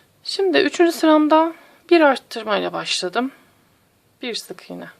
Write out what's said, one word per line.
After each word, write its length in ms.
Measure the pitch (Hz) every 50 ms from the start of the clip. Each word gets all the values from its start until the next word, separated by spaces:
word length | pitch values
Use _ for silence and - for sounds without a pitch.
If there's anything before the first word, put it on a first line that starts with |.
| _ _ _ _ -
Şimdi 340 | - - - 392 370 294 -
üçüncü 340 | - - - - 339 339
sıramda 600 | 339 - 330 311 302 311 302 294 311 311 320 330 330 - _ _ _ _ _ -
bir 120 | 349 330
arttırmayla 720 | 311 285 247 - _ _ - 233 214 214 202 190 180 170 170
başladım. 580 | 170 165 170 - - 185 180 175 226 254 269 - _ _ _ _ _ _ _ _ _ _ _ _ _ _ _ _ _
Bir 140 | - 247 214
sık 340 | - - - 190 - - -
iğne. 180 | 175 175 170 165 - _